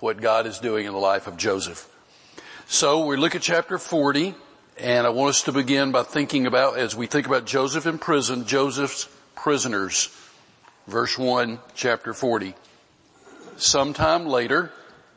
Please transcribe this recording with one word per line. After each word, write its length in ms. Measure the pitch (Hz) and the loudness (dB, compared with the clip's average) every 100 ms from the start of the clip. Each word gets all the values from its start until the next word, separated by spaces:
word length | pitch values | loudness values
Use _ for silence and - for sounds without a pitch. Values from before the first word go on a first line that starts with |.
what 180 | 110 107 | -4 -2
God 260 | 110 110 113 | 2 2 0
is 140 | - | -4
doing 260 | 120 107 104 | -4 -2 -4
in 60 | |
the 80 | 98 | 0
life 260 | 98 98 - | 2 0 -2
of 120 | 87 | -4
Joseph. 500 | 110 98 90 85 - _ _ - - - - - - | -2 -2 -4 -10 -18 _ _ -20 -20 -20 -20 -18 -2
So 380 | - 143 156 151 | 2 4 2 2
we 100 | 139 | 0
look 180 | 160 | 0
at 80 | 175 | 0
chapter 380 | - 170 - 180 | 0 0 0 -6
forty, 560 | - 165 139 139 180 180 - - _ - | -2 0 2 2 0 -4 -20 -20 _ -8
and 300 | 123 123 120 | 0 2 4
I 60 | |
want 180 | 120 139 | 2 2
us 140 | 135 | 2
to 80 | - | 0
begin 400 | 135 127 139 139 | 0 2 2 2
by 100 | 127 | 2
thinking 460 | 120 151 143 143 127 | 0 -2 0 0 2
about, 320 | 127 135 120 | 4 2 2
as 160 | 117 101 | -2 -4
we 100 | 117 | -2
think 220 | 147 120 | -2 0
about 180 | 131 113 | 0 0
Joseph 400 | 135 135 156 165 | 0 0 0 -2
in 140 | 160 | -4
prison, 480 | - 147 117 123 113 | 0 0 2 -4 0
Joseph's 600 | 135 139 127 139 - - - _ - | 0 0 0 -4 -4 -12 -14 _ -6
prisoners. 720 | 151 143 127 104 92 - - - - - _ _ - _ - | 0 0 0 -2 -2 -2 -2 -6 -20 -20 _ _ -20 _ -6
Verse 280 | 113 120 - | -2 -2 -2
one, 440 | 127 123 120 120 - - | 0 0 0 -4 -14 -4
chapter 360 | 127 113 - | 0 0 -4
forty. 440 | 110 127 113 95 - - _ _ _ _ _ - - - - | -4 0 0 -2 -10 -20 _ _ _ _ _ -20 -20 -20 -4
"Sometime 680 | - 143 139 143 156 170 165 | 0 2 0 0 2 2 2
later, 460 | 127 120 147 175 - - - _ | 0 2 0 -2 -10 -20 -20 _